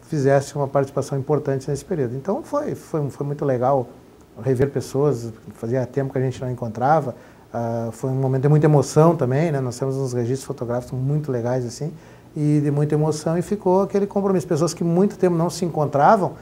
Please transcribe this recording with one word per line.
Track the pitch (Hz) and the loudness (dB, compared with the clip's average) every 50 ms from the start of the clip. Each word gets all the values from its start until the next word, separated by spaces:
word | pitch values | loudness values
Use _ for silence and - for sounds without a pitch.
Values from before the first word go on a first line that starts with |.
| - | -12
fizeste | - - 151 131 135 139 139 131 - - | -6 -2 0 2 4 4 4 2 0 -4
uma | 147 143 127 | -4 -2 0
participação | - 143 139 135 - 139 127 - 143 139 | 0 0 0 0 -2 -4 -4 -2 -4 -4
importante | 127 - 151 143 147 143 135 135 135 - | -2 0 0 0 0 -2 -4 -2 -2 -4
nesse | 143 135 - | -6 -6 -6
período. | - 190 160 131 117 120 | -4 -4 -2 -2 -2 -4
Então | 135 131 190 202 294 | -6 -4 -4 -4 -4
foi, | 339 - 294 285 302 240 160 | -4 -4 -4 -4 -4 -4 -6
foi, | - - - - 160 143 131 | -8 -8 -6 -4 -4 -4 -4
foi | - - 139 | -6 -6 -8
muito | 143 147 143 156 | -6 -6 -4 -2
legal | 143 131 120 123 127 143 135 120 - - - - - - - - - - - | 0 0 0 2 2 2 0 0 -4 -10 -20 -20 -20 -20 -20 -20 -20 -14 -6
rever | 113 135 131 117 135 139 | -2 0 0 2 0 0
pessoas, | - 135 - - - 135 143 147 131 117 117 113 107 - - - - | -2 -4 -6 -4 -2 0 2 2 0 0 -4 -10 -12 -14 -16 -20 -14
fazia | - - 113 123 131 123 | -10 -6 -2 -2 -2 -2
tempo | 120 - 139 135 135 - | -2 -2 -4 -4 -2 -2
que | |
a | 135 | -2
gente | 127 131 120 - | -2 -2 -4 -6
não | 131 127 | -6 -8
encontrava, | 123 117 123 113 104 110 120 139 156 160 135 127 113 - - - - - - - - | -6 -6 -6 -8 -4 0 2 2 2 2 2 -2 -6 -10 -14 -20 -20 -20 -14 -10 -6
ah, | 113 117 117 117 117 117 117 | -4 -4 -2 -2 -4 -4 -6
foi | 113 - - 135 | -6 -6 -4 -4
um | 131 | -2
momento | 135 135 131 131 135 131 | 0 0 0 0 2 2
de | |
muita | 147 151 151 151 | 4 4 6 6
emoção | 160 151 143 127 - - 151 156 170 170 | 6 6 6 4 4 4 6 6 6 6
também, | 147 139 120 131 143 165 175 | 4 2 0 2 2 0 0
né? | 147 139 | 0 -2
Nós | 131 123 117 | -2 -4 -4
temos | - 139 135 135 | -4 -4 -4 -2
uns | 135 139 127 123 | -2 -4 -2 -2
registros | 123 120 113 131 131 - | -2 -2 0 -2 -4 -4
fotográficos | - 139 - 123 113 120 123 120 - - | -8 -8 -6 -4 -4 -4 -4 -4 -6 -6
muito | 127 127 135 147 151 147 139 | -4 -2 -2 -2 -2 -2 -2
legais | 131 120 113 120 127 131 123 | -4 -2 -2 0 -2 -2 -2
assim, | 117 - - 143 160 156 - - - - - - - - | -4 -6 -8 -8 -8 -10 -12 -18 -20 -20 -20 -18 -12 -6
e | 160 147 147 147 151 | -2 0 2 2 2
de | 147 151 | 2 2
muita | 143 147 151 151 156 | 2 0 2 2 2
emoção, | 151 156 156 151 156 - 165 160 | 2 2 2 0 0 -2 -2 -2
e | 175 | -2
ficou | 170 - 208 202 - 190 180 190 | -2 -2 -4 -2 2 2 4 4
aquele | 196 190 - 202 196 | 2 2 0 -2 -2
compromisso. | 196 - 202 196 202 190 180 - | 0 0 0 0 2 2 0 0
Pessoas | - 175 143 165 170 170 | 0 0 0 0 0 -2
que | - 180 | -2 0
muito | 170 165 175 196 202 208 | 2 4 4 4 2 2
tempo | - - 180 175 | 2 2 2 2
não | 165 165 175 | 2 0 0
se | 165 - 190 | -2 -4 -4
encontravam, | 170 139 156 151 135 - 139 143 170 220 208 175 143 - - | -2 -2 0 0 2 4 4 6 6 6 4 2 0 -4 -8